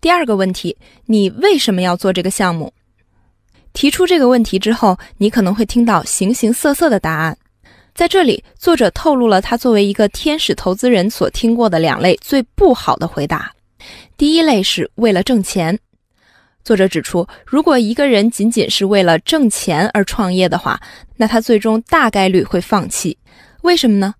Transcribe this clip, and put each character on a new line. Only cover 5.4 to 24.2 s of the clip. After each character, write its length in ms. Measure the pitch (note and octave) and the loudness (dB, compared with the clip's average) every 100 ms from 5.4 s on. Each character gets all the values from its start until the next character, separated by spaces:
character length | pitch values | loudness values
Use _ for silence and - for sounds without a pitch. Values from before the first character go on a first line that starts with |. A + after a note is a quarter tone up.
能 120 | F#3+ | -2
会 120 | G3+ A3 | 0 -2
听 200 | A#3+ A#3 | 0 2
到 180 | F#3 | 0
形 300 | D#3+ - F#3+ | -2 -4 -2
形 180 | B3 A3 | 0 -2
色 200 | A#3+ D4+ | 0 0
色 160 | C#4 E4 | 0 2
的 100 | G3+ | 0
答 160 | - D#3 | -2 -2
案。 220 | D#3+ - _ _ _ _ _ | -4 -4 _ _ _ _ _
在 140 | - E4+ | -2 0
这 160 | F#4+ | 2
里， 200 | D4 - - _ | 2 0 -6 _
作 180 | - D#4+ | 0 2
者 140 | G#3 | 2
透 240 | - E4 C4+ | 0 0 2
露 120 | A#3+ | 2
了 140 | F#3+ | 2
他 160 | - A#3 | 0 -2
作 160 | B3+ | 0
为 120 | G#3+ G3+ | 2 2
一 60 | |
个 160 | G3+ G#3 | 0 -2
天 280 | - D#4 D#4 | 0 -4 -2
使 180 | - - | -4 -4
投 180 | - | -4
资 160 | F#3+ B3 | -2 0
人 200 | A3+ F#3 | 2 0
所 200 | - - | -2 -4
听 240 | - A3+ | -2 -2
过 160 | A#3 A3+ | 0 0
的 100 | E3 | 0
两 200 | D#3+ C3+ | 0 0
类 180 | F3+ - | 0 0
最 200 | - C#4 A#3+ - | 0 -2 -2 2
不 180 | B3+ | 2
好 220 | B3 - B2+ | 2 -2 -4
的 120 | E3+ | -4
回 200 | - D3 | -6 -6
答。 240 | D#3+ - _ _ _ - - - _ | -6 -8 _ _ _ -20 -20 -20 _
第 160 | D4 | 2
一 80 | E4 | 2
类 200 | D#4+ A3+ | 2 2
是 260 | G3 - D3+ - | 0 -4 -6 0
为 160 | A3+ | 0
了 100 | F#3 | 2
挣 200 | G3 A#3+ | 0 -2
钱。 360 | F#3+ G3 E3 G#3 _ _ _ _ _ _ _ _ | -2 -4 -2 -4 _ _ _ _ _ _ _ _
作 120 | - G#3+ | -2 2
者 120 | F#3+ | 2
指 140 | E3 | 0
出， 260 | - F3+ F3+ - - | -4 -4 -4 -10 -4
如 160 | C#4 | 0
果 160 | D#4+ C4 | 2 2
一 160 | G#3+ | 0
个 140 | A#3 C#4+ | 0 2
人 220 | A3 A3 | 2 2
仅 200 | - G#3 | 0 -2
仅 200 | A#3 - | 0 -2
是 160 | - G3 | -2 0
为 180 | G3+ | 2
了 160 | F3+ D#3+ | 2 2
挣 300 | - D#4+ A#3+ | 0 0 0
钱 400 | - - D#3 G3+ | 0 -4 -2 0
而 100 | - F#3+ | 0 -4
创 280 | - F#3+ | -2 -2
业 140 | F#3 F3+ | 0 0
的 100 | F3 | 0
话， 220 | - - - - - - | -4 -8 -10 -20 -20 -4
那 100 | A3 | 0
他 140 | A3+ | 0
最 180 | A3 A3 | 2 0
终 220 | A3 A3 - | 2 -2 0
大 200 | E4 B3 | 0 2
概 200 | G3+ F#3+ | 2 2
率 140 | F#3 | 2
会 180 | - F3 | 0 -4
放 260 | - G3+ - | -2 -4 -2
弃。 300 | - F3+ - _ _ - _ | -6 -6 -8 _ _ -20 _
为 140 | E4+ F4 | 0 2
什 140 | B3 | 2
么 80 | G3+ | 0
呢？ 180 | G3 - | -2 -6